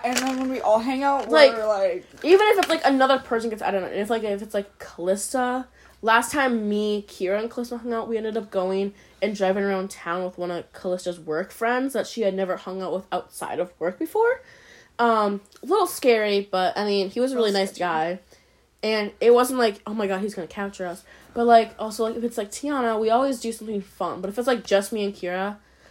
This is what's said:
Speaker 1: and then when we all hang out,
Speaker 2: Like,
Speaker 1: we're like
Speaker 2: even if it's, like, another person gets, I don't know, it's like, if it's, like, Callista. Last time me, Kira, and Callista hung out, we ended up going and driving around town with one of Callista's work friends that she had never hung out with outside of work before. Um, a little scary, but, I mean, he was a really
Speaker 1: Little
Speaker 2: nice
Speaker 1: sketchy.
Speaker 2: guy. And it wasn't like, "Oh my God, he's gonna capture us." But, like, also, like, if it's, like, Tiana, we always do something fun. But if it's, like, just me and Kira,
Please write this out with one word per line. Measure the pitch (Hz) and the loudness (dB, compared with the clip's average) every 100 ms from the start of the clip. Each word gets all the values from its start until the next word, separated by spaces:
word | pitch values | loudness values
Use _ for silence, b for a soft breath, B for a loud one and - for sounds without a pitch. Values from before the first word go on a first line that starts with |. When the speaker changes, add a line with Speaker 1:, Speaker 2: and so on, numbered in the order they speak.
| 240 | -2
Speaker 1:
and | 247 | -4
then | 262 262 | -4 -4
when | 262 | -4
we | 262 | -2
all | - 220 | 2 2
hang | 233 262 | 2 -2
out, | 277 277 220 | 0 0 2
Speaker 2:
Like, | 311 277 | 8 8
Speaker 1:
we're | 226 214 | 6 0
like | 202 190 180 - - | 0 0 -2 -10 -4
Speaker 2:
even | 294 381 427 | 6 6 6
if | 403 | 4
it's, | 349 | 2
like, | 320 - | 2 2
another | 269 262 262 | 4 4 2
person | - 226 226 | 0 -4 -2
gets, | 208 | -4
I | 185 | -2
don't | 196 | -2
know, | 180 | -2
it's | 196 208 | -4 -2
like, | 226 | -2
if | 214 202 | -2 -4
it's, | 214 | -6
like, | 202 202 - | -6 -8 -12
Callista. | - - 175 202 - 262 247 247 156 b b b | -18 -6 -2 -2 -2 -2 -2 -2 -6 b b b
Last | 220 226 240 | 2 4 2
time | 294 262 233 208 | 0 0 0 0
me, | 208 208 208 202 | 0 0 -2 -6
Kira, | - 185 208 | -6 -2 -2
and | 226 | -4
Callista | 247 240 240 | -8 -8 -8
hung | 240 | -6
out, | 226 226 | -6 -4
we | 226 | -4
ended | 220 214 | -4 -6
up | 208 | -6
going | 196 185 190 196 202 b _ | -4 -2 -2 -4 -8 b _
and | 196 202 | -4 0
driving | 185 202 202 | 0 2 0
around | 190 190 | -2 -4
town | - 170 175 | -8 -6 -4
with | 180 180 | -4 -6
one | 175 | -6
of | 175 - | -6 -10
Callista's | - 185 180 180 175 | -10 -6 -4 -4 -8
work | 156 156 196 | -4 -4 -6
friends | - 226 247 269 | -4 -2 0 -2
that | 233 - | -4 -4
she | 240 | -2
had | 202 | -2
never | 190 190 185 | 0 -2 -4
hung | - 190 | -8 -8
out | 185 | -6
with | 180 - | -6 -6
outside | 180 - - 151 135 | -8 -8 -10 -6 -4
of | 180 - | -6 -4
work | 233 202 | -6 -4
before. | 330 427 466 508 B B B B B - | -2 2 2 0 B B B B B 0
Um, | 240 226 208 202 - - | 2 4 2 -2 -8 -12
a | 240 | 0
little | 415 359 | 2 2
scary, | - 262 226 214 202 202 | 2 4 4 4 0 0
but, | 185 185 - | 0 0 0
I | 208 | 0
mean, | 202 190 | 0 -2
he | 233 | -2
was | 254 | -2
a | 254 | 0
really | 214 | 0
Speaker 1:
Little | 196 196 | 2 -2
Speaker 2:
nice | - | -2
Speaker 1:
sketchy. | 175 160 165 180 | -2 -2 -2 -6
Speaker 2:
guy. | b b b b b _ | b b b b b _
And | 214 220 208 - | -2 -2 -2 2
it | 220 | 6
wasn't | 240 254 262 | 6 4 2
like, | 226 202 - | 0 0 -6
"Oh | |
my | 220 202 | -4 -4
God, | 185 | -2
he's | 208 | -4
gonna | 202 160 | -8 -10
capture | - 202 196 180 | -8 -8 -8 -10
us." | 185 B B B | -10 B B B
But, | - 233 | 0 6
like, | 233 220 - | 8 6 -2
also, | 220 208 226 | -8 -4 -4
like, | 226 | -2
if | |
it's, | 233 233 | -4 -4
like, | 208 | -8
Tiana, | - 285 285 233 220 | -6 -4 -2 0 0
we | 220 | 2
always | 233 277 247 | 2 2 -2
do | 226 | -6
something | 226 214 208 | -8 -6 -8
fun. | 190 - 175 156 | -8 -6 -6 -6
But | 190 | -6
if | 202 | -4
it's, | 247 | 0
like, | 240 - | -2 2
just | 196 202 | 0 2
me | 220 | -4
and | 202 | -4
Kira, | 202 180 180 202 208 b b b | -6 -6 -4 -6 -8 b b b